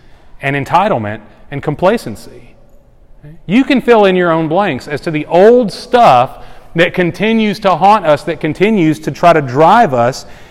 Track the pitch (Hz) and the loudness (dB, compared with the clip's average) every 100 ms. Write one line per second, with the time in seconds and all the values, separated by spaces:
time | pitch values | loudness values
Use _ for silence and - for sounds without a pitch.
0 | - - - - 139 139 131 160 208 147 | -20 -20 -20 -10 -6 -6 -2 -2 0 -2
1 | 104 107 - - - 139 151 143 180 233 | -4 -10 -14 -20 -14 -10 -8 -2 -2 -2
2 | - 101 - - - - - - _ _ | -6 -14 -16 -20 -20 -20 -20 -20 _ _
3 | _ - 147 156 - 214 269 269 - 233 | _ -20 -20 -20 -2 -2 0 0 2 4
4 | 196 185 175 160 160 165 202 127 - 147 | 4 2 0 0 -2 -2 -2 -4 -8 -8
5 | - 151 147 170 202 247 220 - - 247 | -6 -6 -2 2 4 4 0 -6 -4 2
6 | 226 127 131 - - - - 165 175 180 | 4 4 2 -4 -20 -20 -10 -2 -2 0
7 | 175 160 208 226 214 196 196 170 190 214 | -4 -2 -2 0 -2 -2 -2 2 2 2
8 | 170 147 - 156 160 147 196 220 156 156 | 2 -2 -2 -6 -6 -2 0 2 0 0
9 | - 143 170 165 139 127 160 220 214 127 | -6 0 2 2 0 2 4 4 2 2
10 | 120 139 - - - | -2 -2 -14 -20 -20